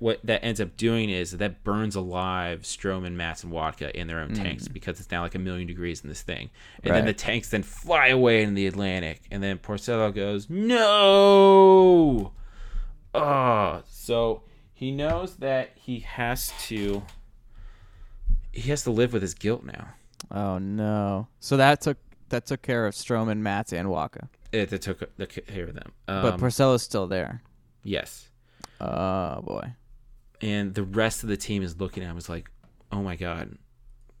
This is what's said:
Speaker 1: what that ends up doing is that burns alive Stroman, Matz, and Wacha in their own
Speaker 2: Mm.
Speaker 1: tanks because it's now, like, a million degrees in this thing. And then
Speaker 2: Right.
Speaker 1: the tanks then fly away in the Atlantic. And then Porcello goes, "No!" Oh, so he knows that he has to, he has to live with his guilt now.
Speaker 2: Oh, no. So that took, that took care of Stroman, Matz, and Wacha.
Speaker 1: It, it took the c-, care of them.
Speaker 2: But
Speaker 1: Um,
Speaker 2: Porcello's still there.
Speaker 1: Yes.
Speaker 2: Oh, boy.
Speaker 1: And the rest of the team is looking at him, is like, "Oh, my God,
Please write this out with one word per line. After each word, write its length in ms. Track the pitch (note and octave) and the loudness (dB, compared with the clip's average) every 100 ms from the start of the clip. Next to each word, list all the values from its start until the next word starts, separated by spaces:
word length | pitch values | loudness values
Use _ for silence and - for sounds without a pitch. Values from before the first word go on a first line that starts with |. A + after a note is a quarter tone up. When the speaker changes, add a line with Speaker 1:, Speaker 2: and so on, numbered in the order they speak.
Speaker 1:
what 200 | A2+ A2 | -2 -2
that 200 | A2 A2 | -2 -2
ends 160 | A#2 A2+ | -2 -4
up 160 | F#2 - | -6 -2
doing 320 | A2+ A#2 A2 | 0 0 -2
is 220 | F#2 F2 | -4 -6
that 300 | F2+ G2+ F2+ | -4 -6 -4
burns 300 | G#2+ G#2 A2 G2+ | -4 -2 -2 -4
alive 680 | F2+ F2+ F#2 F#2 F2 E2+ | -6 -4 -2 -2 -4 -6
Stroman, 500 | - - G2 F#2 F#2 | -10 -6 -4 -4 -6
Matz, 280 | F2 E2+ E2 | -6 -6 -8
and 80 | E2+ | -8
Wacha 380 | E2 D#2 - D2 | -6 -6 -6 -8
in 140 | - E2 | -8 -8
their 100 | E2 | -6
own 100 | D#2 | -6
Speaker 2:
Mm. 40 | G#2+ | -6
Speaker 1:
tanks 320 | E2 B1+ - | -6 -8 -10
because 320 | - - E2+ | -10 -10 -10
it's 100 | - | -8
now, 120 | F2 | -6
like, 120 | F2 | -6
a 40 | F#2+ | -6
million 280 | F#2 F2+ F2 | -6 -6 -8
degrees 360 | F2 F2 D#2+ | -8 -8 -8
in 60 | C#2+ | -12
this 120 | - | -12
thing. 280 | - - - - - - | -10 -10 -12 -18 -20 -8
And 120 | - | 2
then 100 | - | 2
Speaker 2:
Right. 20 | A2 | 2
Speaker 1:
the 80 | |
tanks 340 | G2+ - A2+ - | 0 -2 -2 -2
then 140 | G#2+ | -4
fly 460 | F#2 - - E3 C3 | -4 -8 0 4 6
away 340 | C3 B2 A2+ | 6 6 6
in 120 | G#2+ | 4
the 120 | G2 G2 | 0 -2
Atlantic. 560 | F#2+ G2 F#2 D#2+ D#2 - | -2 -2 -2 -4 -8 -10
And 120 | G2+ | -6
then 160 | G2 F#2 | -6 -6
Porcello 540 | - G#2 - A#2 G#2+ | -8 -8 -2 0 0
goes, 360 | G2+ G2 G#2 G2+ | 0 -4 -4 -4
"No!" 1800 | F3+ A3+ A#3+ G#3+ G#3 G3 G3 G3+ G3 G3 G3 F#3+ F#3+ F#3 F3 D#3 A#2+ G2 - - - - - - - - | -4 0 4 4 6 8 8 10 10 10 10 12 10 10 8 6 2 -2 -10 -16 -14 -6 -4 -6 -10 -6
Oh, 680 | - D3 C#3 B2+ A2 F#2+ E2 - | -2 2 2 4 4 2 -2 -10
so 540 | - - A#2 A#2 A2 - - _ | -12 -2 0 0 -2 -10 -20 _
he 160 | - C3 | -10 -8
knows 460 | C#3 D3+ E3+ F3+ - | -4 -2 -2 -6 -6
that 340 | C3+ C3 C3 - | -2 -2 -2 -10
he 240 | - A#2+ | -10 -8
has 520 | - - A#2+ B2+ - - - | -8 -6 -4 -4 -6 -10 -8
to, 360 | A2 G2+ G2+ G2 - - - - - - - - - - - - - - | -4 -2 -4 -6 -16 -20 -20 -20 -20 -20 -20 -20 -20 -20 -4 2 2 2
he 160 | B2 A#2+ | -6 -2
has 120 | D3 | -2
to 80 | - | 0
live 220 | A2 B2 | 2 2
with 80 | A#2 | 2
his 100 | F#2 | -4
guilt 320 | - G2+ A#2+ | -2 -2 -2
now. 300 | B1+ - - - - - - | -6 -14 -16 -20 -20 -20 -10
Speaker 2:
Oh, 280 | G2 G2+ F#2 | -4 -2 -2
no. 680 | F#2+ G#2 G#2+ G#2+ G2+ G2 A2+ _ | -4 -2 0 0 0 -2 -6 _
So 160 | - C#3 | 0 4
that 240 | C3+ D3 | 4 4
took, 160 | D#3 C#3 - - - | 0 -4 -8 -20 -6
that 160 | A#2+ - | -6 -4
took 140 | C3+ | -6
care 220 | - A#2+ A2 | -2 0 -2
of 80 | |
Stroman, 440 | - - A#2 A2 G#2+ | -4 -4 -2 0 -2
Matz, 340 | G#2+ G2+ A2 | -2 -4 -4
and 160 | E2+ F#2+ | -6 -4
Wacha. 400 | E2 D2+ - - _ - | -4 -6 -10 -18 _ -6
Speaker 1:
It, 180 | A2+ G2 | -4 -2
it 100 | G2 | -4
took 160 | - F#2 - - | -6 -8 -10 -12
the 120 | G2 | -12
c-, 100 | - | -12
care 220 | - G2 | -12 -10
of 100 | E2+ | -10
them. 180 | - - - - | -12 -16 -16 -8
Speaker 2:
But 280 | G2 A#2 | -2 0
Speaker 1:
Um, 60 | F2+ | 0
Speaker 2:
Porcello's 420 | B2 A#2 C3+ B2 | 0 2 4 4
still 240 | - A2 F#2 | 0 -4 -2
there. 360 | F#2 D#2+ A#2+ - _ _ _ | -4 -4 -10 -18 _ _ _
Speaker 1:
Yes. 440 | G#2 F2 - - - _ _ _ - - | -6 -6 -6 -14 -20 _ _ _ -20 -10
Speaker 2:
Oh, 600 | - - F#2 F#2+ F2 C2+ | -6 -4 -2 -2 -4 -8
boy. 320 | - G1+ - A#2+ - - - - _ - | -10 -10 -10 -14 -20 -20 -20 -20 _ -8
Speaker 1:
And 320 | G#2+ G#2 G2+ | -4 -2 -4
the 80 | F#2+ | -4
rest 380 | F#2+ G#2 A2+ - | -4 0 0 0
of 80 | A2+ | -4
the 60 | G2+ | -6
team 240 | - G2+ | -4 -4
is 180 | F#2 E2 | -4 -6
looking 220 | F#2+ - | -8 -8
at 80 | F2+ | -10
him, 80 | E2+ | -10
is 100 | E2+ | -10
like, 220 | E2 - - _ _ - | -12 -12 -20 _ _ -10
"Oh, 100 | G2+ | -8
my 140 | G2 E2+ | -6 -6
God, 400 | F2 E2+ G1+ - _ _ - - - _ | -6 -8 -10 -16 _ _ -20 -20 -20 _